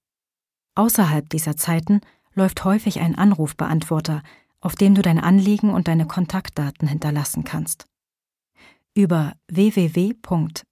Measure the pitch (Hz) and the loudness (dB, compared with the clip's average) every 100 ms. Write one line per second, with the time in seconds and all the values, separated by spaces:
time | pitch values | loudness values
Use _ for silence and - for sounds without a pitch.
0 | _ _ _ _ _ _ _ - 226 226 | _ _ _ _ _ _ _ 0 0 2
1 | 170 151 151 160 156 151 - 165 160 202 | 2 0 -2 -6 -4 -4 -2 -2 2 0
2 | - _ _ - 190 - 190 208 214 170 | 0 _ _ -2 -2 0 0 0 0 -2
3 | 170 160 202 170 151 - 147 160 156 156 | -2 2 2 2 -2 -4 -2 -2 -2 -4
4 | 160 151 - - _ _ 175 - 196 196 | -2 -6 -8 -20 _ _ -8 2 4 4
5 | 190 160 170 196 190 208 214 185 165 165 | 4 2 4 4 4 2 2 0 0 0
6 | 160 - 175 190 - - 143 - 151 151 | 0 -2 -4 -4 -6 -6 -6 -4 -4 -2
7 | 156 147 147 160 156 160 156 - - _ | -4 -4 -4 -6 -6 -8 -8 -10 -14 _
8 | _ _ _ _ _ _ _ _ _ - | _ _ _ _ _ _ _ _ _ 0
9 | 196 170 147 - _ 175 208 208 165 165 | 2 2 -2 -6 _ 0 2 2 0 0
10 | 196 247 - 170 160 160 - | -2 -4 -4 -4 -4 -8 -20